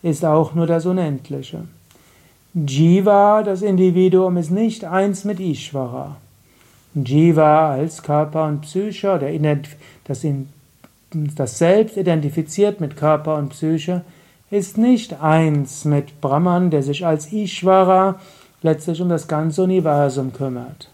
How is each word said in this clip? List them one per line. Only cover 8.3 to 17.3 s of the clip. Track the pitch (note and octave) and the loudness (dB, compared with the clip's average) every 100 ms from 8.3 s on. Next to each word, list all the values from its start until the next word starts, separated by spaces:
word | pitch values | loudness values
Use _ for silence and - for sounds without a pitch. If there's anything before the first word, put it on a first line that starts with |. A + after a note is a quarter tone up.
| D#3+ D#3 | -2 -2
und | D3 | -4
Psyche, | D3+ F#3 G#3 F#3+ G3 | -6 -6 -6 -4 -2
oder | F3+ C#3 | -2 -2
ident-, | D#3 D3+ D3 - - - _ | -2 -2 -2 -6 -20 -20 _
das | - C#3 | -12 -6
in-, | D#3 C#3 C3+ _ _ _ _ _ _ | -4 -6 -8 _ _ _ _ _ _
das | D#3+ D3 D3+ B2+ - | -8 -6 -6 -8 0
Selbst | E3+ G3+ G#3+ G3+ | 4 4 2 -2
identifiziert | F#3 D#3+ D3 E3 D#3 - G3+ G3+ | 0 0 0 -4 -6 0 0 0
mit | D3 - | -8 -2
Körper | D3+ D3+ D3+ D#3 | 0 2 0 -4
und | D3 | -6
Psyche, | - D#3+ D#3+ D#3 F3+ F3 _ _ _ _ | -6 -2 -2 -2 -6 -8 _ _ _ _
ist | G3+ F#3+ A3 | -6 -4 0
nicht | A#3+ B3 - D3 | 2 2 0 -4
eins | D#3 D#3+ D#3+ D3 C3+ - | 2 4 4 0 -4 -6
mit | D3+ C#3+ C#3+ - | 0 0 -2 -8
Brahman, | C#3 C#3+ F3 F3 F3+ | -2 2 2 2 2
der | D3+ | 0
sich | C3+ C#3+ | -2 -2
als | F3 D#3 D3+ | -2 -2 -4